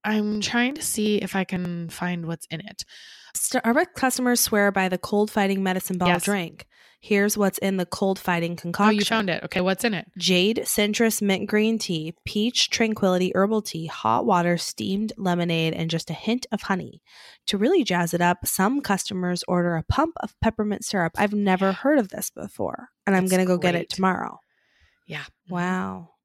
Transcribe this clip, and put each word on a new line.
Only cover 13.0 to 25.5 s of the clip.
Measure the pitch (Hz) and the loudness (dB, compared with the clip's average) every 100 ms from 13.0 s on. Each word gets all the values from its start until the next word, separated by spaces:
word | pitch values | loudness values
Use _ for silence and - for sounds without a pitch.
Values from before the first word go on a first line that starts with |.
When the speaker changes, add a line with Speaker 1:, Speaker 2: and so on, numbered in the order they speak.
| 196 185 185 - | 2 2 2 2
Speaker 2:
herbal | 196 220 | 2 0
tea, | 208 165 160 | -2 -8 -8
hot | - 110 117 240 | -4 0 2 4
water, | 180 175 175 | 4 4 0
steamed | - - 214 196 214 - | -2 -6 -4 -2 -4 -4
lemonade, | 190 175 170 165 160 | -2 0 0 0 0
and | 160 160 | -2 -2
just | 160 - | -4 -4
a | |
hint | 160 - 247 - | -6 -2 -4 -2
of | 214 | -8
honey. | - 190 151 - _ - - - - | -2 -4 -4 -16 _ -20 -20 -12 -6
To | 202 | 0
really | 226 370 | 4 4
jazz | 226 180 170 | 2 0 0
it | 175 | 2
up, | 175 175 | 2 2
some | - - 190 285 | -2 0 2 0
customers | - 190 - 185 180 175 - | 0 -2 -2 -4 -2 -2 0
order | 180 175 165 | 0 2 -2
a | |
pump | - - 330 - | 0 0 0 -2
of | - _ | -12 _
peppermint | 226 220 208 202 | -2 0 -2 -4
syrup. | - 202 165 - | -2 0 0 0
I've | 202 | 0
never | 208 202 185 190 | 2 2 2 2
heard | 185 269 302 | 2 2 2
of | 190 | 0
this | - - | -6 -10
before, | - - - 85 - 247 _ - | -10 -14 -6 -6 -6 -14 _ 0
and | |
I'm | 190 | 2
Speaker 1:
It's | 185 | 4
Speaker 2:
gonna | 185 185 | 2 2
go | 180 | 2
get | 180 175 | 2 -2
it | |
Speaker 1:
great. | 170 | -4
Speaker 2:
tomorrow. | - 190 180 - - _ _ _ _ _ _ - | 0 0 0 -6 -10 _ _ _ _ _ _ -14
Speaker 1:
Yeah. | 151 - _ | -12 -12 _
Speaker 2:
Wow. | - | -8